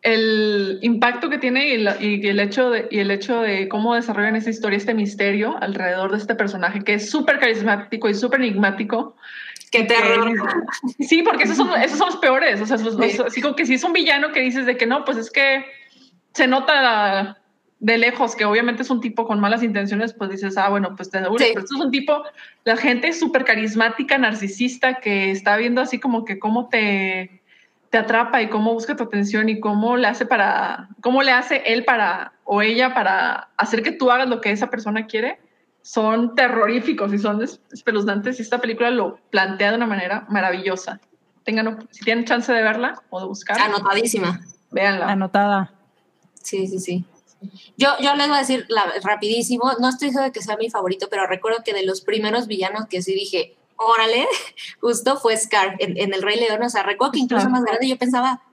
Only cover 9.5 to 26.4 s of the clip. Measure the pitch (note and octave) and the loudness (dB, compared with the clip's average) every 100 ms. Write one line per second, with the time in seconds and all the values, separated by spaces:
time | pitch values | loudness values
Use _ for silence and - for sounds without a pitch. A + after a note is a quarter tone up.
9.5 | - - A#3+ G#3+ A#3 A3+ A3+ A3+ A3+ - | -18 0 0 4 4 4 4 2 0 -2
10.5 | F4 - - B3+ - C#4 E4 F4 - - | -4 -4 -6 -8 -6 2 4 4 2 2
11.5 | A#3+ F4+ D#4+ C4+ D4 F4+ E4 D4 C4 D#4+ | 2 2 2 2 2 0 2 4 4 4
12.5 | G3+ G#3+ B3+ A3 G#3+ A3+ G#3 A#3+ A#3+ C#4+ | 0 0 0 0 2 0 2 -2 0 -4
13.5 | - C4 C4 F#4 F4 C#4+ C#4+ D4+ D4+ B3+ | 0 0 2 2 2 2 2 2 0 0
14.5 | B3 B3 B3 A#3 C4 D4 B3 A3+ - C#4 | 0 -2 0 2 0 0 -4 -2 0 2
15.5 | C4+ C4+ - - _ _ _ _ - C4 | 2 -4 -18 -20 _ _ _ _ 0 2
16.5 | C4 C4+ D4 C4 A3 G#3 G3 G3+ - _ | 2 4 4 4 4 2 0 -2 -8 _
17.5 | _ _ _ G#3+ A3+ A#3 A#3+ A#3+ - G#3 | _ _ _ 0 4 2 2 -2 0 2
18.5 | G#3+ A#3+ A#3 B3 B3+ A#3+ A3 A3+ G#3 G3+ | 2 2 -2 -2 -2 -2 -4 -2 0 2
19.5 | A3+ A#3 G3+ G3+ G3+ A3+ - G3 G3 G3 | 2 0 -2 -2 -2 -2 -4 -8 -6 -4
20.5 | F#3+ G3 G3+ F#3+ F#3 F3+ F#3+ F#3 A3 B3+ | 0 0 2 -2 -6 -8 -4 -2 2 2
21.5 | A3 G3 C4+ C#4+ C4+ C#4 D4 D4 - - | 2 -4 -4 -2 -2 0 -2 -2 -16 -20
22.5 | _ - A3+ C#4+ B3 D4+ E4 E4 C4 B3+ | _ 0 2 2 2 0 -2 0 0 2
23.5 | G#3+ A3 G#3+ A3+ A3+ C4+ C4+ A#3+ G#3+ G3+ | 2 2 2 0 0 0 2 2 0 -6
24.5 | G3 B3 B3+ B3+ B3+ G#3+ G3+ G3 F#3+ G3 | -2 -4 0 -2 0 -2 0 0 0 2
25.5 | G#3 A#3+ A#3+ C4 B3 C4+ A#3 A3+ G3 | 2 2 0 0 -2 -2 -2 -4 -6